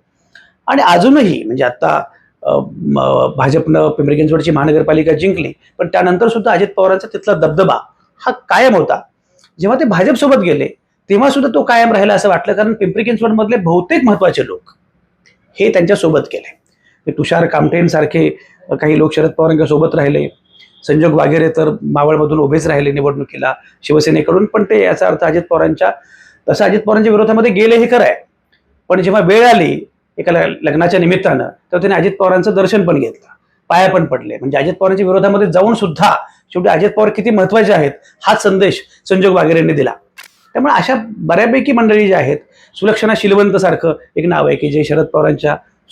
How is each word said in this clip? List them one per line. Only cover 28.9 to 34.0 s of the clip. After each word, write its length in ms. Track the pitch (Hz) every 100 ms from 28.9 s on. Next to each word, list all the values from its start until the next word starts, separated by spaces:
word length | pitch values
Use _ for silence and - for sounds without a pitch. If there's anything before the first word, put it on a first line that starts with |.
| 185
जेव्हा 180 | 185 208
वेळ 260 | 170 220 240
आली 420 | 208 151 143 - _ _ -
एका 140 | 175
ल-, 220 | 170 160 156
लग्नाच्या 380 | 156 151 170 180
निमित्तानं 440 | 170 185 190 131
तेव्हा 360 | - - - 180
त्यांनी 140 | 202
अजित 180 | 190 190 190
पवारांचं 360 | 185 185 208
दर्शन 320 | 190 185 214 175
पण 140 | 147
घेतलं, 300 | 113 - _ _ _ _ -
पाया 220 | 170 190
पण 140 | 185